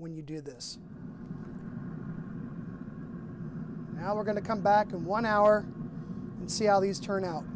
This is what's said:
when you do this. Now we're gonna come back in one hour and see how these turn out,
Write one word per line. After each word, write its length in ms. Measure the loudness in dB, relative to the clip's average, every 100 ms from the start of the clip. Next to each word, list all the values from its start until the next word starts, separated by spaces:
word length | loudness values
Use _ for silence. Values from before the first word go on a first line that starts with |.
when 140 | -10
you 80 | -8
do 180 | -8 -8
this. 380 | -8 -10 -10 -10 -12 -12 -12 -12 -10 -10 -8 -10 -8 -8 -8 -8 -8 -8 -8 -8 -8 -8 -10 -10 -10 -10 -10 -10 -10 -10 -8 -8 -8 -8 -8
Now 220 | -4 -2 0
we're 80 |
gonna 160 | 0 0
come 220 | 0 2
back 300 | 6 8 6
in 120 | 0
one 220 | 0 2 4
hour 320 | 8 8 8
and 920 | 4 -6 -8 -8 -8 -8 -8 -8 -4
see 140 | 2
how 160 | 6 6
these 180 | 6 2
turn 260 | 0 0
out, 200 | 0 -2 -6